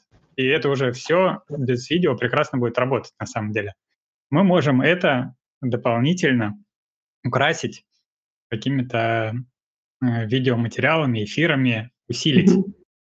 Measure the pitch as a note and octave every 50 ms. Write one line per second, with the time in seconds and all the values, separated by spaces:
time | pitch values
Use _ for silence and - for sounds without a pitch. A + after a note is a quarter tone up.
0 | _ _ _ _ _ _ _ - C3 B2+ D3 D#3 - C#3+ C#3 B2+ C#3 B2 B2 B2+
1 | - - D#3+ F3+ F#3+ F3+ - - - - D3 D3+ B2+ A#2+ B2 B2 B2+ - D3 F3+
2 | F3+ D#3 B2+ - B2 B2 C3 C#3+ D3+ - - B2+ A#2+ A#2 A2+ B2 B2+ C3 C3+ A2
3 | - - _ - B2+ - - A#2 G#2+ G#2+ G#2+ A2 G2+ G2+ - _ _ _ _ _
4 | _ _ _ _ _ - C3+ D#3+ G3+ F#3 F3+ F3 C3 D3 C3+ B2+ C3+ D#3 F3+ F3+
5 | G3 E3 C#3 B2 A#2+ B2+ - _ _ _ _ - C3+ B2 A2+ - - B2+ A#2 A#2
6 | B2+ D3 F3+ F3+ - - - - G#3 G#2 G#2 - - _ _ _ _ _ _ _
7 | _ _ _ _ - B2+ A#2+ C3 C#3 D#3 D#3+ - - - - - _ _ _ _
8 | _ _ _ _ _ _ _ _ _ - A#2 A2 - C3+ C#3 C3+ B2 B2 A#2+ A2+
9 | A#2 A2+ A2+ A2+ A2 A2 A2 B2 B2+ _ _ _ _ _ _ _ _ _ _ -
10 | B2+ B2 A#2 A#2 A2+ G#2+ A#2+ C3 B2+ C3 A#2+ A#2 A#2+ A2 - - - C#3 D#3+ E3
11 | D3+ C3 A#2 G#2+ G#2 G#2 - - D#3 E3 D3+ C3+ C3 B2+ A#2 A2 A2+ - _ _
12 | _ - A#2+ - - D#3 C#3+ F#3 F#3 F#3 - G3 F#3 - - _ _ _ _ _